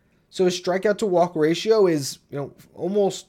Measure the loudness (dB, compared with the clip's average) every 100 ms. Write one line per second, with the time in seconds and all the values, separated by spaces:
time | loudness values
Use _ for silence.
0 | _ _ _ -2 -2 -2 -4 -2 0 -2
1 | 0 2 2 2 0 0 0 4 4 2
2 | -4 -12 _ -12 -12 -14 -20 -8 -4 0
3 | 0 -2